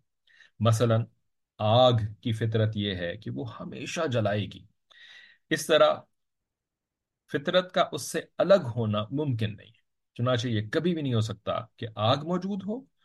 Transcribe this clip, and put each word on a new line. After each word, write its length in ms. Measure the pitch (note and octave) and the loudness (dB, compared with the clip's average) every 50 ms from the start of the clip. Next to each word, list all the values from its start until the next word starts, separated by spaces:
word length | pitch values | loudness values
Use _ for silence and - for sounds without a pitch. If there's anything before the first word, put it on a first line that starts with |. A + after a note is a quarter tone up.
| _ _ _ _ _ _ _ _ - _ _ - | _ _ _ _ _ _ _ _ -20 _ _ 0
मसलन 440 | A2 A#2 A2 A2 B2 A2+ A2+ A2+ A2+ - _ _ _ _ _ _ _ _ _ - | 2 2 4 4 4 4 4 2 0 -4 _ _ _ _ _ _ _ _ _ -2
आग 560 | G#2+ - A2+ B2 B2+ B2+ A#2+ A2 G#2 - - - | 0 4 6 6 6 6 6 4 0 -4 -8 -6
की 100 | - B2 | -6 -6
फितरत 400 | A2 G#2+ A#2 A2+ A2 A2 G#2+ G#2+ G#2+ | -4 -2 -2 0 0 2 0 0 0
ये 180 | G#2 G2+ G#2 F#2+ | -2 -4 -4 -4
है 220 | F2 F2 E2+ - | -4 -4 -6 -6
कि 140 | - - B2 | -8 -10 -10
वो 140 | B2 C3+ C#3 | -8 -8 -10
हमेशा 600 | A2 - - - - - B2 B2+ B2+ - F3 E3 | -10 -12 -14 -14 -14 -12 -12 -10 -8 -4 -4 -2
जलाएगी, 600 | D3+ A#2+ A#2 G#2+ G2+ G#2 G#2+ F#2+ - - - - _ _ _ _ _ _ - - - - - - - _ _ _ _ | 0 0 0 0 0 0 -2 -2 -4 -10 -16 -20 _ _ _ _ _ _ -20 -20 -20 -20 -20 -20 -20 _ _ _ _
इस 180 | D#3+ D3+ - - | -2 -2 2 4
तरह 340 | D#3+ D3 D3+ D3+ - - - _ _ _ _ _ _ _ _ _ _ _ _ _ _ _ _ _ _ _ _ _ _ _ _ _ | 6 6 6 6 4 0 -6 _ _ _ _ _ _ _ _ _ _ _ _ _ _ _ _ _ _ _ _ _ _ _ _ _
फितरत 420 | - C#3+ C#3+ F3+ E3+ F#3 F#3 - - | -8 -6 -4 0 0 0 0 0 0
का 80 | F3+ | 0
उससे 460 | E3 - - D3+ - - - E3 - - _ - | 0 0 -4 -8 -8 -8 -8 -8 -8 -6 _ 0
अलग 240 | D3+ F3 G3 G3 | 4 6 6 4
होना 460 | C#3 A#2+ G#2+ A#2+ A2+ G#2+ G#2 G#2 G#2+ G#2+ | 4 0 -4 -2 -2 0 -2 -2 -4 -4
मुमकिन 420 | C3 C#3+ D#3 C#3+ B2 G#2+ A2 F#2+ G#2 | -4 -4 -2 -2 -2 -2 -2 -4 -4
नहीं 140 | - F#2+ G#2 | -8 -16 -20
है। 120 | _ _ _ _ _ _ _ _ _ | _ _ _ _ _ _ _ _ _
चुनांचे 340 | - A#2+ B2+ B2+ A2+ A#2 B2+ | -4 0 0 0 0 0 -2
ये 120 | A#2 G#2+ | -2 -2
कभी 320 | G#2+ G#2 - E3 D#3+ F3+ F3 | -4 -2 -4 -2 0 0 -2
भी 80 | D#3+ | -2
नहीं 120 | D3 C3+ A#2+ | -2 0 0
हो 60 | A2 | 0
सकता 520 | G#2+ A2 - - _ F#2 F2 E2 - - _ - | 0 -2 -6 -8 _ -4 -4 -4 -6 -10 _ -14
कि 80 | A#2 A2 - G#2 | -14 -10 -6 -2
आग 240 | G#2+ A2+ C#3 D3 | 0 0 0 0
मौजूद 400 | D3+ E3+ F3+ F3+ F#3 G3 G#3 F#3+ | -2 -4 -4 -4 -4 -6 -8 -8
हो 240 | F#3 G3 A3 C4+ C4+ _ _ _ | -6 -8 -8 -10 -12 _ _ _